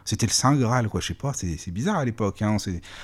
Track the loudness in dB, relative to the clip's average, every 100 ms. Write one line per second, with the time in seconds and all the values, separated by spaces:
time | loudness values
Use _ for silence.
0 | -4 0 2 4 4 4 4 2 2 0
1 | -2 -4 -4 -4 -4 -4 -6 -4 0 0
2 | 0 0 -2 0 0 2 0 -4 -6 -16